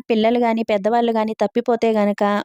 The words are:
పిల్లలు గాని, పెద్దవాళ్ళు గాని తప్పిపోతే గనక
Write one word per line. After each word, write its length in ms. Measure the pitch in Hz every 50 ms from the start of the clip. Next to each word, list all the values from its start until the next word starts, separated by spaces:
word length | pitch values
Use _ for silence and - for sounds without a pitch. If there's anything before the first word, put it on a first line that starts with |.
| -
పిల్లలు 340 | - 233 214 220 226 240 240
గాని, 240 | 240 226 226 226 220
పెద్దవాళ్ళు 480 | - 214 196 190 214 240 240 233 233
గాని 220 | 226 220 220 220 220
తప్పిపోతే 520 | - 208 196 - 240 233 247 233 220 233 226
గనక 300 | 220 214 202 208 202 - 208 202 208 202 -